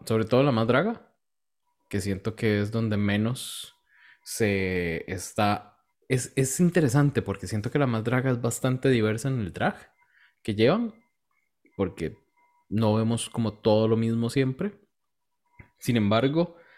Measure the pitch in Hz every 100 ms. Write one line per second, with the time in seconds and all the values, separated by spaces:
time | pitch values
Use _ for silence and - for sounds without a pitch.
0 | - 110 107 123 143 113 113 123 202 233
1 | _ _ _ _ _ _ _ _ - 101
2 | 98 95 113 101 113 104 104 113 113 101
3 | 101 104 110 127 - - - _ _ _
4 | - _ - - 107 98 95 90 87 82
5 | - 92 - - 101 104 - _ _ _
6 | - 131 - - 135 - 175 175 143 143
7 | 143 - - 98 90 107 113 147 135 110
8 | 110 123 131 120 123 - 127 127 139 123
9 | 107 107 135 131 92 - 143 - - _
10 | _ _ _ _ - 107 123 214 226 -
11 | _ _ _ _ _ _ _ - 92 -
12 | 80 - _ _ _ _ - 107 110 110
13 | 113 117 - - 110 107 113 107 110 113
14 | 113 113 117 139 131 131 202 - _ _
15 | _ _ _ _ _ _ - _ - 120
16 | 101 113 135 156 170 - -